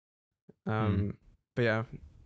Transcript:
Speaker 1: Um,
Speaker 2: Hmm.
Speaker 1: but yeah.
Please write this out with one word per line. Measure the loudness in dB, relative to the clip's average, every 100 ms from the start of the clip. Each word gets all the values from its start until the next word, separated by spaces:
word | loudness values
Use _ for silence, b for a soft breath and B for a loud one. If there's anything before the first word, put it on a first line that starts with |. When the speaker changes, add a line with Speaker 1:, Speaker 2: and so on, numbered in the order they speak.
| _ _ _ _ _ -10
Speaker 1:
Um, | -4 0 2 2
Speaker 2:
Hmm. | 0 -4 -18 -20 _ -2
Speaker 1:
but |
yeah. | 0 0 -2 -10 -18 -20